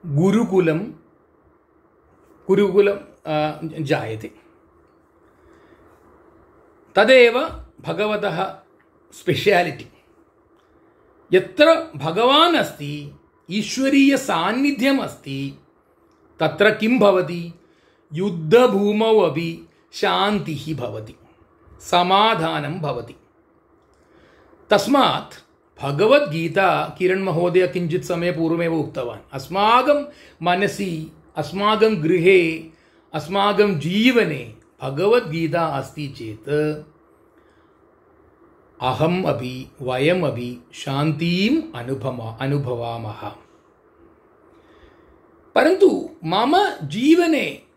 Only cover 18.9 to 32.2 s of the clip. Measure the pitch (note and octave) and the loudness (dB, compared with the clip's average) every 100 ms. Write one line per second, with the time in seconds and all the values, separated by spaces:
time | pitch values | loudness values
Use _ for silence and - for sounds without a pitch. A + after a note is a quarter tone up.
18.9 | G#3+ A3+ A3 F3 C#3+ E3+ E3 - _ _ | 2 2 4 2 0 -6 -8 -18 _ _
19.9 | - G3 F3+ G3 G#3 D3 C#3+ D#3 D3 A#2+ | -4 -2 0 0 -2 -4 -8 -8 -8 -8
20.9 | A2 A2 - _ _ _ _ _ - - | -10 -14 -20 _ _ _ _ _ -20 -2
21.9 | F3 F3 G3 A3 G#3 D#3+ D#3 C#3+ F3+ D3+ | 0 2 4 4 2 -2 -4 -6 -6 -6
22.9 | B2 A2+ - _ _ _ _ _ _ _ | -8 -10 -20 _ _ _ _ _ _ _
23.9 | _ _ _ _ _ _ _ _ G#3 G#3+ | _ _ _ _ _ _ _ _ 0 2
24.9 | C#4 A3+ C3 - - _ _ _ _ C#3 | 2 2 -2 -8 -20 _ _ _ _ -6
25.9 | C#3+ G#3+ C#4+ C#4+ D#3+ E3 E3 F#3+ D3+ E3 | 0 4 4 2 -4 -2 0 2 0 -4
26.9 | - F3+ F#3+ F#3+ D#3+ F3 F3 F3+ F3+ F3 | -2 -2 0 -2 -2 0 2 0 -2 -4
27.9 | F3 - E3+ F3 E3 D#3+ E3 E3+ E3 - | -4 -4 -4 -4 -2 -2 -2 -2 -2 -4
28.9 | C3+ A#2+ G#2+ - C#3 - F#3 G#3 A#3+ D4 | -8 -10 -10 -14 -14 -8 0 4 4 4
29.9 | D4 C#4+ - - _ E3+ F3+ G3+ - G3 | 0 -2 -16 -20 _ -2 0 0 -2 -8
30.9 | D#3+ D#3+ - _ - D3 F#3 G#3 G#3+ A3 | -8 -12 -18 _ -10 -8 -2 0 2 2
31.9 | G#3 D#3 F3+ | 2 0 2